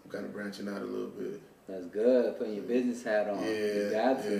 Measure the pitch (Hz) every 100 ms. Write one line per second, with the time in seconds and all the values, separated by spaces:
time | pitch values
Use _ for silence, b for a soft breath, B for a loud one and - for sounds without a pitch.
0 | - 104 101 101 101 98 101 98 - 104
1 | - - - - - - - 95 87 98
2 | 117 127 113 - 113 104 92 123 123 113
3 | 113 107 104 98 110 107 104 104 101 -
4 | 131 - 208 202